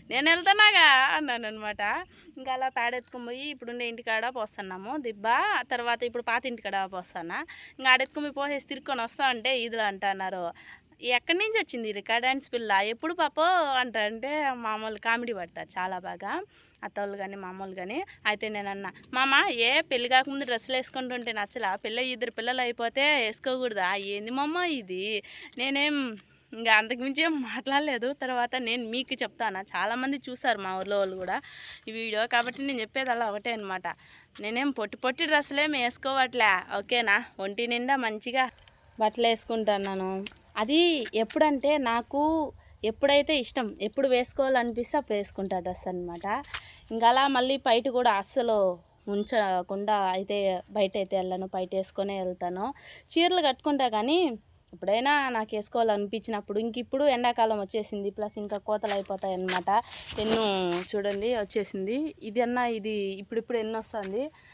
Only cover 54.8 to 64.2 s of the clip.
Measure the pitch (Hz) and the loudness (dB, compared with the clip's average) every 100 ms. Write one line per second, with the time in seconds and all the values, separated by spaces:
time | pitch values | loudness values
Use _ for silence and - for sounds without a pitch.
54.8 | 180 214 269 294 269 240 220 214 208 240 | 0 2 4 2 2 -2 -2 -4 -2 2
55.8 | 226 208 202 220 208 214 - 202 226 226 | 2 2 0 -4 -4 -6 -4 -2 -2 -4
56.8 | 233 269 294 247 247 240 220 214 196 226 | -4 2 4 4 2 4 2 2 -2 -4
57.8 | 214 208 196 202 208 214 208 202 202 214 | -4 -4 -4 -4 -6 -6 -6 -6 -2 -2
58.8 | 214 202 190 190 196 185 185 185 180 208 | 0 -2 -2 -4 -4 -2 0 -2 2 0
59.8 | - - - - 220 220 220 196 180 175 | 0 -8 -10 -2 2 2 2 0 0 -2
60.8 | 180 208 202 202 220 240 202 226 196 196 | -2 -4 -2 -2 -2 -2 -2 -4 -4 -4
61.8 | 190 247 311 - 214 214 240 247 240 226 | -2 -2 -4 -6 -6 0 0 0 -2 -2
62.8 | 208 214 196 190 202 226 226 233 220 220 | -4 -2 -4 -6 -6 -6 -2 -2 -2 -6
63.8 | 220 226 190 202 | -6 -8 -4 -4